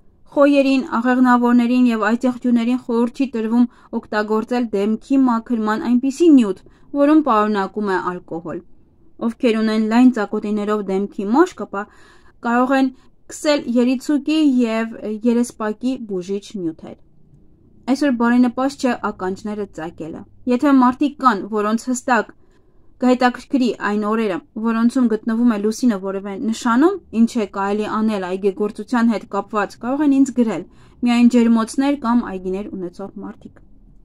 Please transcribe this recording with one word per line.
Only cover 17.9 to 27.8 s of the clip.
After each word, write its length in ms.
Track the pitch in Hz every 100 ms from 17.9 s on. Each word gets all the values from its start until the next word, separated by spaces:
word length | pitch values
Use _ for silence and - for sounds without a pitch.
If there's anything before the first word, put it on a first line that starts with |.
| 269 294
բարենպաստ 720 | 233 233 247 247 240 269 -
չէ 80 | 254 240
ականջները 680 | 202 208 185 190 214 214 196
ծակելը։ 520 | - 160 - 160 196 202 -
Եթե 300 | - 247 294
մարդիկ 420 | 269 247 247 294 -
կան, 240 | 262 196 196
որոնց 400 | 214 208 226 -
հստակ 480 | 247 - 233 202 - _ _ _ _ - -
կհետաքրքրի 680 | 254 247 247 254 - 277 247 -
այն 260 | 202 208
օրերը, 340 | 208 220 220 170 - -
որոնցում 500 | 226 226 233 269 240
գտնվում 460 | 220 - 226 240
է 40 | 214
լուսինը 400 | 208 220 254 196
որևէ 360 | 196 196 202 196
նշանում, 640 | 214 226 247 233 330 392 -
ինչ 200 | 214 226
է 140 | 247 202
կարելի 400 | 196 196 208